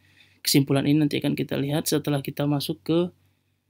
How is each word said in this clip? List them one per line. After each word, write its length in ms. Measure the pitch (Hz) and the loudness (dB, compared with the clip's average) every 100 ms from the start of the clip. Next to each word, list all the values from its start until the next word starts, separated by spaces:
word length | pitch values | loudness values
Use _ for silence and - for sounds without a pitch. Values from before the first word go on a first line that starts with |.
| _ _ _ _ | _ _ _ _
Kesimpulan 460 | - 147 135 139 139 | 2 2 4 2 4
ini 160 | 151 147 | 2 2
nanti 160 | - | 0
akan 160 | 147 147 | -2 -2
kita 160 | 147 | -2
lihat 320 | 135 139 147 - | -4 -2 -2 0
setelah 320 | 151 147 143 | -2 0 -2
kita 320 | 139 139 143 | -4 -4 -2
masuk 320 | 143 - 165 | -2 -2 -8
ke 160 | - 165 175 - _ _ _ _ _ | -2 0 0 -6 _ _ _ _ _